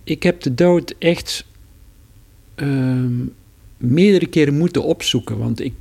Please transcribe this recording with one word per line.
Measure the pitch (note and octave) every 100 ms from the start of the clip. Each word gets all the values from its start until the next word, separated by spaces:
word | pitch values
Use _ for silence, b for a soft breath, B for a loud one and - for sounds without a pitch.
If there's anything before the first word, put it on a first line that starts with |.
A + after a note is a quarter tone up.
ik | - D#3
heb | F3+ F3
de | -
dood | B2 F3 F3 - -
echt, | E3+ F3 - - - - - - - - - - - - -
ehm, | - C#3 C#3 C3 B2+ B2+ A#2+ B2+ - _ _ - -
meerdere | A#2+ D3 G3+ F#3+ C#3
keren | D#3+ C#3+ C#3+
moeten | E3+ -
opzoeken. | D#3 E3+ - B2 - A2
Want | A#2 A#2
ik, | B2+ -